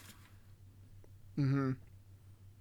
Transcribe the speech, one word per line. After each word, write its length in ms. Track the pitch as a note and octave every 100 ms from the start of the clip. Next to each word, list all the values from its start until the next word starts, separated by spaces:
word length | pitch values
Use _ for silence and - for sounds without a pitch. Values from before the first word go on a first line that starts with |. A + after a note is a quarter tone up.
| - - - - - - - - - - - - - -
Mm-hmm. 320 | C3+ C#3 C3+ C3 - - - - - - - -